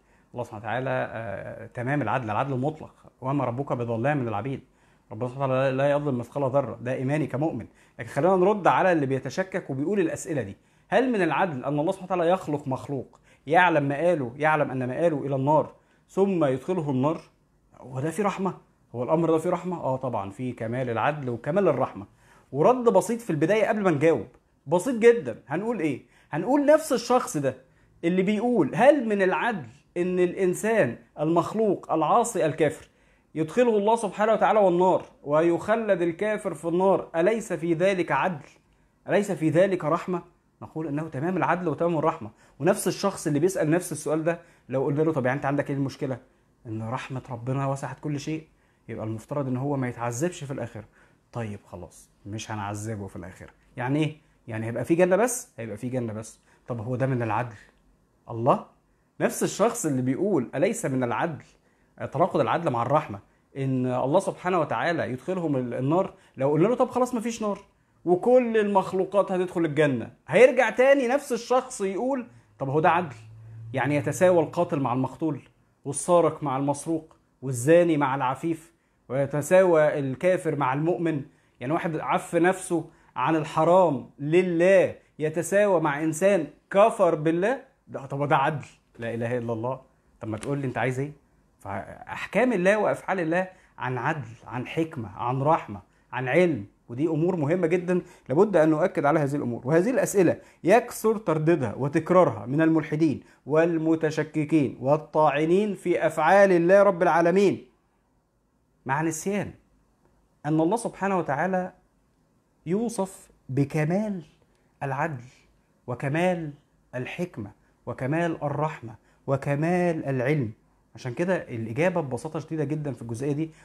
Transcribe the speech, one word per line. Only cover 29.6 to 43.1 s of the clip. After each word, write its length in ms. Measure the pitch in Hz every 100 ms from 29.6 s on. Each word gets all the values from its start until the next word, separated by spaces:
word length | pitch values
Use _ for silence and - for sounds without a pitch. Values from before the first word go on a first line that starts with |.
| 113 - _ 175
إن 220 | 180 180
الإنسان 760 | 180 165 185 170 214 220 131 113 - -
المخلوق 720 | 151 170 156 214 220 165 -
العاصي 540 | 160 156 208 226 180 156
الكافر 420 | - 147 - - _ _ _ _ 147
يدخله 420 | 156 240 247 214
الله 180 | 202 226
سبحانه 380 | 208 180 220
وتعالى 260 | 214 185 214
والنار 460 | 196 175 185 160 - _
ويخلد 800 | 139 151 170 170 208 226 220 180
الكافر 520 | 170 160 214 214 202
في 140 | 156 170
النار، 400 | 175 190 180 - 165
أليس 380 | 180 226 -
في 200 | 170 170
ذلك 380 | 160 190 190 165
عدل؟ 340 | 139 175 151 - _ _ _ _ _ -
أليس 220 | 170 196
في 180 | 165 160
ذلك 360 | 160 196 180 151
رحمة؟" 360 | 170 - 175 - _ _ -
نقول 260 | 110 160 160
إنه 220 | 143 160
تمام 280 | 131 165 185
العدل 300 | 135 175 170
وتمام 300 | 135 170 160
الرحمة. 320 | 156 - 104 - _ -
ونفس 280 | 151 208 -
الشخص 400 | - 196